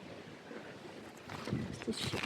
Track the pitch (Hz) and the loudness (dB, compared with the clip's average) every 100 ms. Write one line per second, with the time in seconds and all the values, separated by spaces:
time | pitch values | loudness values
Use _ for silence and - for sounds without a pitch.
0 | - - - - - - - - - - | -6 -6 -8 -8 -6 -6 -6 -6 -8 -6
1 | - - - - - - - - - 220 | -8 -8 -6 -2 2 4 4 0 2 4
2 | - - | 4 6